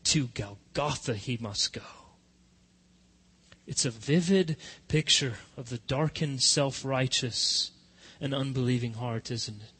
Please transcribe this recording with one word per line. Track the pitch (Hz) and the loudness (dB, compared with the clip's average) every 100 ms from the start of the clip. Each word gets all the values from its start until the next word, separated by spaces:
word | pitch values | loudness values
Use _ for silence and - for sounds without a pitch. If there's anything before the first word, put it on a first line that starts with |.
To | - 160 123 | 2 2 0
Golgotha | - 101 101 - - 147 135 - | -4 -8 -12 -8 -2 -2 -2 -2
he | 107 127 117 | -4 -2 -4
must | 113 98 - | -4 -2 -2
go." | - - - - _ _ _ _ _ _ _ _ _ _ _ _ _ _ - - | -4 -14 -20 -20 _ _ _ _ _ _ _ _ _ _ _ _ _ _ -20 -6
It's | - | -2
a | 135 | -2
vivid | 113 110 160 170 190 170 156 - - - | -4 2 2 6 4 4 -2 -8 -18 0
picture | 156 151 - 139 107 - - | 0 4 4 2 -4 -12 -14
of | 120 | -8
the | 123 | -8
darkened, | - 135 156 - 151 135 | -2 0 0 0 -4 2
self-righteous, | - - 139 - 135 131 131 - 123 - - - - - - - - - | 4 4 2 0 -2 0 2 0 -2 0 0 0 -2 -8 -20 -20 -20 -8
and | 139 | -4
unbelieving | 139 135 131 123 127 120 | -2 -2 0 2 2 0
heart, | 113 123 113 - | -4 -4 -4 -4
isn't | 117 - 107 | -6 -6 -10
it? | 107 | -16